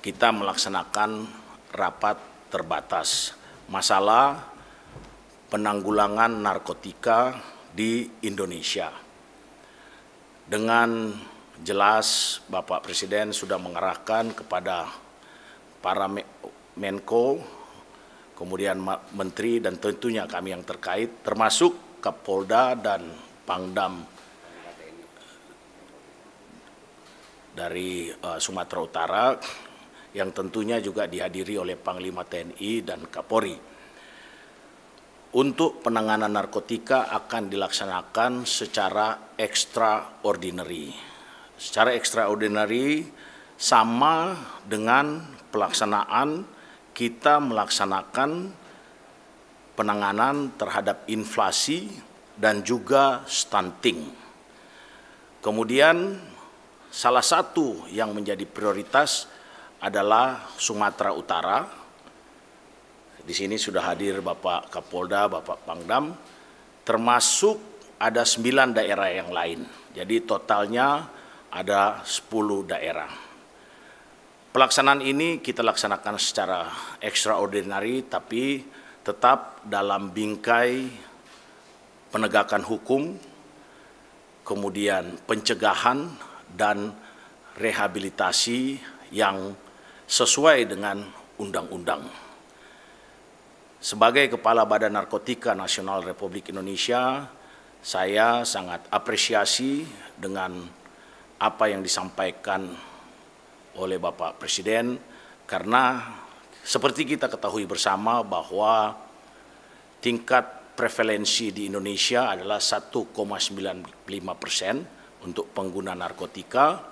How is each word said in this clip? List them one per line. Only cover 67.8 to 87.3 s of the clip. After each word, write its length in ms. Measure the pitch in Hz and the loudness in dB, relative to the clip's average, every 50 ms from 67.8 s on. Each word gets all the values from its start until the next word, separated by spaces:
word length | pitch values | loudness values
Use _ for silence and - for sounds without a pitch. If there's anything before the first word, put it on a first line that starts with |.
| - - - - | -20 -20 -6 -2
ada 240 | 208 - 110 120 | 0 2 2 4
sembilan 560 | 117 - - 117 113 123 127 135 131 127 113 110 | 2 2 2 2 2 4 6 6 6 6 6 2
daerah 320 | 107 92 101 98 98 92 | 2 2 2 2 2 0
yang 240 | 87 92 87 87 87 | 0 -2 -4 -4 -4
lain. 320 | 85 85 85 85 85 85 - - - - - | -2 -2 -2 -4 -6 -10 -14 -14 -20 -20 -18
Jadi, 320 | - 87 92 95 113 117 | -12 -12 -2 0 0 0
totalnya 800 | 113 - 107 98 - - 110 104 104 101 113 120 131 139 143 147 160 - - - - - - - - - | 2 2 -2 -2 2 2 2 2 2 0 2 2 4 4 2 0 -2 -8 -16 -20 -20 -20 -20 -20 -18 -12
ada 560 | - 90 92 92 101 98 98 104 101 - - | -8 -8 -2 2 4 4 4 4 2 -2 -6
sepuluh 560 | - - - - - 113 110 104 104 101 98 | -6 -6 -6 -6 -2 0 0 0 2 0 -2
daerah. 480 | 98 87 98 73 - 85 82 78 76 - - - - - - - - - - - - - - - - - - - - - - - - - - - - - - | -2 -4 -4 -4 -4 -4 -4 -6 -6 -8 -12 -16 -16 -18 -20 -20 -20 -20 -20 -20 -20 -20 -20 -20 -20 -20 -20 -20 -20 -20 -20 -20 -20 -20 -20 -20 -20 -2 6
Pelaksanaan 480 | 127 131 123 - 147 135 139 139 143 | 6 6 6 6 6 6 6 6 4
ini 400 | 131 135 139 143 160 170 165 151 | 4 0 2 2 0 0 -2 -4
kita 240 | - 131 117 - 117 | -4 -4 -2 2 2
laksanakan 480 | 113 107 - - 104 101 98 - 104 104 | 2 2 2 0 -2 -2 -2 -4 -6 -4
secara 560 | 98 - - - - 98 92 92 87 85 85 - - - - - - | -2 -2 -2 0 -2 0 0 -2 -2 -2 -6 -8 -10 -12 -12 -12 -8
extraordinary, 1040 | - 107 - - - 107 107 92 101 98 98 101 90 98 98 98 101 113 127 131 127 | -8 -2 -2 0 2 2 2 2 2 0 0 -4 -4 -2 -4 -4 -2 -2 -2 -4 -4
tapi 560 | - - - - - 113 117 131 139 143 131 131 - - - - - - - | -4 -6 -6 -4 -4 -4 -2 -2 -2 -2 -4 -6 -14 -20 -20 -20 -20 -20 -10
tetap 640 | - - 104 - - 123 139 123 - - - - - | -8 -8 -2 4 6 6 6 4 2 -12 -16 -16 -10
dalam 480 | 104 101 101 101 101 98 98 98 95 90 | -4 -2 0 0 0 0 -2 -2 -4 -6
bingkai 800 | 107 107 107 104 - - 117 117 117 123 123 127 131 131 127 120 110 - - - - - - - - - - - - - - - - - - - - - - - | -4 -4 -4 -4 -4 2 2 4 4 4 2 0 -2 -6 -8 -12 -14 -18 -20 -20 -20 -20 -20 -20 -20 -20 -20 -20 -20 -20 -20 -20 -20 -20 -20 -20 -20 -20 -8 -2
penegakan 480 | 107 110 101 107 104 101 - 107 101 | -2 -2 4 4 4 4 4 0 -2
hukum, 560 | 87 - 113 104 - - 127 139 147 170 196 - - - - - - - - - - - - - - - - - - - - - - - - - - | 0 -2 -6 -6 0 0 0 0 0 -4 -8 -12 -16 -20 -20 -20 -20 -20 -20 -20 -20 -20 -20 -20 -20 -20 -20 -20 -20 -20 -20 -20 -20 -20 -20 -18 -8
kemudian 720 | - 104 101 101 101 90 101 104 104 98 92 85 90 92 - - | -6 -4 -4 -4 -4 -4 0 0 2 2 0 -2 -6 -12 -12 -4
pencegahan 800 | - 113 107 104 - 117 90 104 104 92 - - 120 127 139 151 175 151 - - - - - - - 90 | -4 -4 -2 0 -2 0 2 2 2 2 4 4 2 2 2 -2 -6 -10 -14 -16 -18 -18 -20 -20 -18 -2
dan 400 | 92 107 104 104 104 101 107 104 - - - - - - - | 0 2 2 2 0 -2 -6 -8 -12 -20 -20 -20 -20 -20 -20